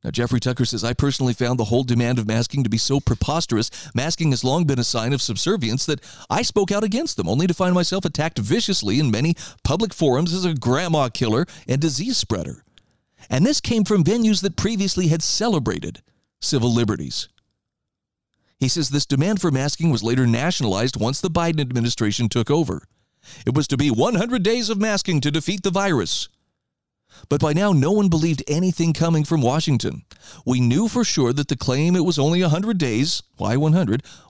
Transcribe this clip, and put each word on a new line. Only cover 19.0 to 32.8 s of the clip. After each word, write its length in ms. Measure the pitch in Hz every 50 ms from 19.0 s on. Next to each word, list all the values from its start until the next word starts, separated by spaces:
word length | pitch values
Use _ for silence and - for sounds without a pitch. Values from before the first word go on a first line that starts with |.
| -
demand 340 | _ 143 135 151 196 220 190
for 80 | - 170
masking 400 | 135 131 135 147 - - 160 170
was 140 | 135 110 98
later 240 | 117 123 127 127
nationalized 720 | 117 113 117 139 175 180 - 135 110 92 98 117 131 -
once 220 | 104 104 117 139 -
the 120 | - 185
Biden 280 | 160 175 165 165 165 151
administration 720 | 143 123 127 120 117 120 117 - 113 104 104 - 120 104
took 220 | - 123 113 -
over. 360 | 143 165 156 92 90 78 - _ _ _ _ _ _ _ _ - - - -
It 120 | - 127
was 120 | 147 143 -
to 80 | 143
be 120 | 123 143 147
"one 240 | 117 107 160 240 240
hundred 300 | 170 214 240 247 247 175
days 260 | 208 226 247 233 208
of 80 | 226
masking 420 | 196 208 220 208 190 - - 170 147
to 100 | 131 147
defeat 320 | 147 160 - - 202 196 -
the 80 | 196
virus." 580 | 170 196 196 196 165 123 90 80 - - - - _ _ _ _ _ _ _ _ _ _ _ _ _ _ _ _ _ - - _
But 100 | 143 147
by 140 | - 151 147
now, 180 | 170 202 208
no 200 | 185 143 131 160
one 180 | 202 208 202 185
believed 340 | 165 156 156 170 156 131 -
anything 460 | - 147 160 185 185 170 - 165 165
coming 320 | 151 - 165 165 165 156 151
from 180 | - 165 156
Washington. 640 | 123 120 131 160 - - 139 117 - - - - - _ - _ - - - - -
We 140 | - 127 123
knew 300 | 123 117 123 160 226 220
for 160 | - 233 226
sure 260 | - - 165 135 117 127
that 140 | 143 143
the 80 | - 147
claim 400 | 120 - - 127 139 156 170 180
it 80 | 180 156
was 160 | 180 165 147
only 220 | 135 151 170 180
a 80 | 185 165
hundred 280 | 147 175 196 226 226
days, 460 | 180